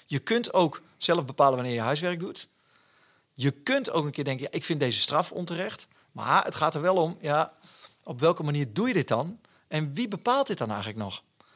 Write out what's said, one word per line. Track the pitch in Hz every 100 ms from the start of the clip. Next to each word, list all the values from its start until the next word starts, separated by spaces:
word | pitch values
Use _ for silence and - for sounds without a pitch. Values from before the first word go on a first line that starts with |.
| -
Je | 139
kunt | - 226 233
ook | 190 165 - - -
zelf | - 170
bepalen | 131 131 139
wanneer | 131 123
je | 120
huiswerk | 117 147 175 175
doet. | 185 - - _ _ _ _ _ _ _ _
Je | - 135
kunt | 139 - 277 254
ook | 165
een | 147
keer | 143
denken, | 139 131
ja, | 143
ik | 165
vind | - 156
deze | 131 110
straf | - 147 180
onterecht. | - 180 170 196 - - _ _
Maar | - 123 165
het | -
gaat | - 151
er | 160
wel | 165 185
om, | 160 175
ja, | 151 147 160 - - - - -
op | - 123
welke | 156 175
manier | 151 147 135
doe | 107 240
je |
dit | 208 131
dan? | 113 156 226 _ _ _
En | 151 151
wie | 143 240
bepaalt | 196 - 262 269
dit | 202
dan | 113
eigenlijk | 104 101 107
nog? | 101 - - _ _